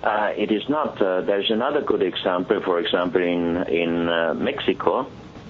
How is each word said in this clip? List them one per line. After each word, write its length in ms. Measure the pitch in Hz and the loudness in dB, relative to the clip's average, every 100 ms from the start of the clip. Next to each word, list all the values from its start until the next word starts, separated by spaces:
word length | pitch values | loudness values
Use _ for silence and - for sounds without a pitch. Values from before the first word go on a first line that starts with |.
Uh, 300 | 110 107 104 - | -2 0 0 0
it 140 | 101 | 0
is 180 | 107 - | 0 0
not. 320 | 151 131 - | 0 -2 0
Uh, 200 | 101 92 | 2 2
there's 280 | 85 101 95 | 2 0 2
another 300 | 110 127 147 | 0 0 0
good 220 | - 104 | 0 2
example, 580 | 92 82 98 90 92 104 | 0 0 0 0 0 0
for 180 | 92 87 | 2 0
example, 420 | 85 95 90 90 | 0 0 0 0
in, 340 | 87 87 85 85 87 | 2 0 0 0 0
in, 400 | 85 85 85 85 | 0 0 0 0
uh, 260 | 85 82 | 0 0
Mexico, 720 | 80 98 - - 92 - 101 139 - - - - | 0 -2 0 0 0 0 0 -2 -10 -18 -18 -4